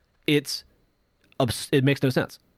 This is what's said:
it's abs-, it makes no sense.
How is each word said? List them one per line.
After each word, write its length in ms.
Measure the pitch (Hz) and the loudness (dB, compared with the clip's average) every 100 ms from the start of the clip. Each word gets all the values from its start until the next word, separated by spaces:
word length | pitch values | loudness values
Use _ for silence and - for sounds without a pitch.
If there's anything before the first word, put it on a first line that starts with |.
| _ _ - | _ _ 0
it's 380 | 147 139 - - _ _ _ _ _ _ - | 0 0 -8 -12 _ _ _ _ _ _ -4
abs-, 300 | 123 - - | -2 -2 0
it 100 | 147 | 2
makes 180 | 131 139 | 2 2
no 80 | 135 | 2
sense. 300 | 139 - - _ | 0 -2 -6 _